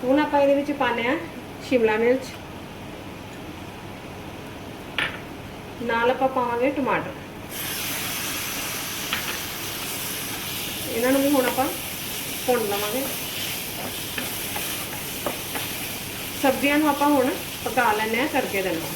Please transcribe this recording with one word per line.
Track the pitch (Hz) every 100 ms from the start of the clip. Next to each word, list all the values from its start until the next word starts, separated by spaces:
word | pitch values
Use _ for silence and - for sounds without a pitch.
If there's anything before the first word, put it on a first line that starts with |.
ਹੁਣ | 247 285
ਆਪਾਂ | 294 285
ਇਹਦੇ | 277 277
ਵਿੱਚ | 285
ਪਾਉਂਦੇ | 277 247 233
ਹਾਂ | 240 330 - - - - -
ਸ਼ਿਮਲਾ | 254 220 214
ਮਿਰਚ, | 233 262 - - - - - - - - - - - - - - - - - - - - - - - - - - - - - - - - - - - -
ਨਾਲ | 233 233 233
ਆਪਾਂ | 254 262
ਪਾਵਾਂਗੇ | 262 240 240 262
ਟਮਾਟਰ। | 294 247 170 143 - - - - - - - - - - - - - - - - - - - - - - - - - - - - - - - - - - - - - -
ਇਹਨਾਂ | 233 247
ਨੂੰ | 277
ਵੀ | 277
ਹੁਣ | 285 247
ਆਪਾਂ | 247 285 370 - - - - - - -
ਭੁੰਨ | 240
ਲਵਾਂਗੇ। | 208 202 208 247 269 - - - - - - - - - - - - - - - - - - - - - - - - - - - - - - - - -
ਸਬਜ਼ੀਆਂ | 277 247 269 294
ਨੂੰ | 302
ਆਪਾਂ | 277 285
ਹੁਣ | 285 254 381 - - 247
ਪਕਾ | 240 240
ਲੈਂਦੇ | 214 220 233
ਹਾਂ | 294
ਕਰਕੇ | 285 196 196
ਦੇ | 185
ਨਾਲ। | 165 156